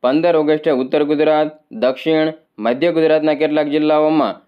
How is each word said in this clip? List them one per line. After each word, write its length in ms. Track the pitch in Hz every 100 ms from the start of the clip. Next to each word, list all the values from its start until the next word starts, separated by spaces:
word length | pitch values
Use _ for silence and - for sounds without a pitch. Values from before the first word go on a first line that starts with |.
પંદર 340 | 123 147 170 160
ઓગસ્ટે 280 | 151 151 160 131
ઉત્તર 200 | 131 151
ગુજરાત, 440 | 147 151 156 151 151 - _ 110
દક્ષિણ, 520 | 123 135 160 156 156 156 _ -
મધ્ય 320 | 110 127 170 160
ગુજરાતના 440 | 160 156 156 147
કેટલાક 280 | 151 151 147
જિલ્લાઓમાં 640 | 151 151 151 151 156 117 -